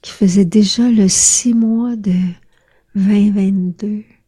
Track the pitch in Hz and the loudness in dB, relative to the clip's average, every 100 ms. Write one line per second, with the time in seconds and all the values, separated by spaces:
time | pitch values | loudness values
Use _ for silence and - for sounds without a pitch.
0 | - - 196 185 185 214 202 - 247 226 | -20 -2 0 2 2 2 2 2 2 2
1 | 190 - - - 254 233 226 226 240 233 | 2 2 0 0 0 0 0 0 -4 -6
2 | 202 180 185 175 _ _ _ _ _ 202 | -2 -2 -2 -6 _ _ _ _ _ -4
3 | 190 208 202 202 190 196 180 170 208 208 | 0 2 2 0 0 -2 -4 -6 -8 -8
4 | 214 _ | -12 _